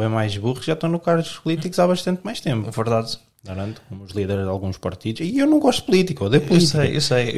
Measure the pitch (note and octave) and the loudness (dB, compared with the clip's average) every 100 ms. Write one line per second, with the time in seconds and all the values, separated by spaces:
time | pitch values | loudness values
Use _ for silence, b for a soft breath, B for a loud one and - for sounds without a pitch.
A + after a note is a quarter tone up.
0 | A2 A2 G#2+ G2+ A2+ B2+ - - E3 E3+ | 0 0 0 -2 -4 -4 -4 -2 -2 -2
1 | E3+ E3+ D#3+ - D#3+ D#3+ F3+ F3+ F3+ F3+ | 0 0 -2 -6 -4 -2 -2 2 2 2
2 | F#3 F#3 G3+ A#3+ - A#2 G#2 A2+ A2+ A2+ | -2 -4 -6 -8 -4 -4 -2 -4 0 0
3 | A2+ - _ _ - F#2+ G2+ C#3 - G2+ | -2 -10 _ _ -12 -8 -8 -10 -16 -16
4 | G2 F#2+ F#2+ G2 F#2+ F#2+ F#2+ F#2 F#2+ F2+ | -8 -4 -2 -2 -2 -2 -4 -4 -6 -6
5 | A2+ A2+ E3+ C4+ C#4+ D4+ C#4 - - F#3 | -8 -4 -2 2 4 4 4 0 2 2
6 | F3+ - G2+ C3+ D3 F3 E3 D3+ C3+ C3+ | 2 0 2 2 6 4 4 4 2 0
7 | D3 B2 A#2 | 2 2 2